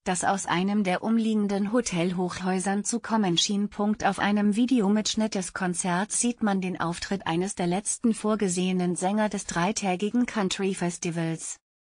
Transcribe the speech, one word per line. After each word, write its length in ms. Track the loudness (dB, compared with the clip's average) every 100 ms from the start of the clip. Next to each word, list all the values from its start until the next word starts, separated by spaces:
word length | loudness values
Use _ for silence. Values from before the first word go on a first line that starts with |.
das 200 | -4 0
aus 220 | 0 0 0
einem 360 | 0 2 2
der 220 | 2 0
umliegenden 680 | 0 2 2 2 2 0 0
Hotelhochhäusern 1120 | 0 0 0 0 0 -2 -2 -2 -2 0 -2
zu 160 | -2 -4
kommen 400 | 0 2 2 2
schien. 300 | 2 0 -2
Punkt. 360 | 0 0 2
Auf 140 | 0 0
einem 380 | 2 2 4 4
Videomitschnitt 800 | 4 4 4 2 0 0 -2 -2
des 160 | -6
Konzerts 680 | -4 -2 -2 0 0 0 0
sieht 240 | -2 0
man 180 | 0 0
den 200 | -2 -2
Auftritt 440 | -4 -4 -4 -4
eines 300 | 0 0 -2
der 140 | -2 0
letzten 440 | 0 -2 0 0
vorgesehenen 840 | 2 0 0 0 0 2 2 0 0
Sänger 320 | 0 2 0
des 180 | -2 -4
dreitägigen 800 | -2 0 0 -2 0 0 0 0
Country-Festivals. 1300 | 0 -2 0 -2 0 -2 -2 -4 -2 -2 -4 -8 -14 _ _ _